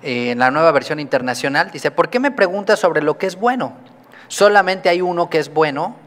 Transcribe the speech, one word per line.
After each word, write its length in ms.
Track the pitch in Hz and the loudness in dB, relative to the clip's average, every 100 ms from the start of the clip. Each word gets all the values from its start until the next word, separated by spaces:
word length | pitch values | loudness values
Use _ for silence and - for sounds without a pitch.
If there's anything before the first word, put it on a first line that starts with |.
Eh, 280 | 156 123 123 | -6 -4 -4
en 80 | 120 | 0
la 120 | 131 | 0
nueva 200 | 143 165 | 4 4
versión 280 | 143 - 151 | 2 -2 -8
internacional 720 | 139 135 127 123 143 143 185 | -2 -2 -2 -4 -2 -2 -2
dice, 180 | 147 196 | -4 -4
"¿Por 200 | - 165 | -2 -2
qué 100 | 247 | 0
me 120 | 277 | -2
preguntas 480 | 277 190 196 202 208 | 0 0 0 0 2
sobre 220 | 180 151 | 2 0
lo 160 | 151 147 | -2 -2
que 100 | 190 | -6
es 80 | 180 | -2
bueno? 360 | 233 254 135 - - - _ - - | -2 -2 -6 -10 -20 -20 _ -20 -14
Solamente 640 | - 202 208 185 185 180 | 2 4 6 4 0 0
hay 120 | 175 | 2
uno 280 | 180 175 170 | 0 -2 0
que 100 | 160 | -2
es 140 | 147 | -2
bueno. 420 | 156 156 139 180 247 | 0 0 0 -6 -10